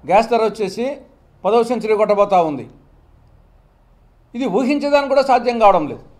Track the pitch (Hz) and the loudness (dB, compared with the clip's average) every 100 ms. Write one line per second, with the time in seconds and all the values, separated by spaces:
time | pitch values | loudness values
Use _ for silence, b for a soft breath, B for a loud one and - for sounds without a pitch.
0 | 131 190 226 233 220 - 196 190 254 277 | 2 0 2 -2 -2 -4 -8 -6 -8 -8
1 | - _ _ _ 185 226 233 240 214 214 | -16 _ _ _ -2 0 0 -4 -2 0
2 | 208 202 202 185 160 139 113 - _ _ | 2 2 2 2 0 -4 -12 -20 _ _
3 | _ _ _ _ _ _ _ _ _ _ | _ _ _ _ _ _ _ _ _ _
4 | _ _ _ 240 254 233 254 294 285 285 | _ _ _ -8 -2 -2 0 -2 0 0
5 | 277 262 254 247 240 240 208 185 147 113 | 2 0 2 2 0 2 4 4 -2 -10
6 | - | -18